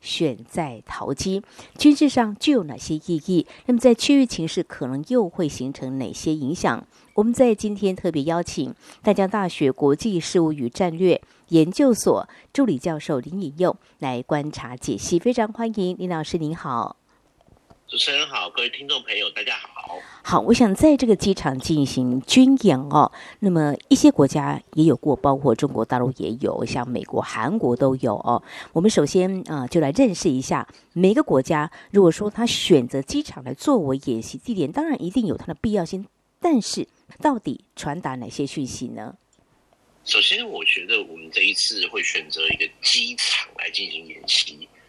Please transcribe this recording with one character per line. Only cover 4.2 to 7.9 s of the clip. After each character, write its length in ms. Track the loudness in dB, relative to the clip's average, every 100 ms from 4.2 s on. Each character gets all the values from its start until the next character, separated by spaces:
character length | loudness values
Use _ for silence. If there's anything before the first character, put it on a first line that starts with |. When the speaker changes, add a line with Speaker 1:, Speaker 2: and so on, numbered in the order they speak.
Speaker 1:
域 60 | 4
情 220 | 0 -6
势 160 | -4
可 240 | -6 -6 -6
能 160 | -6 -2
又 200 | 0 0
会 200 | -2 -4
形 240 | -4 -8
成 260 | -8 -8 -6
哪 140 | -8
些 220 | -6 -4
影 180 | -2 -2
响？ 360 | -2 -2 -4 -8 _ _
我 80 | -2
们 100 | 0
在 220 | 4 4
今 200 | 2 -2
天 200 | -2 -2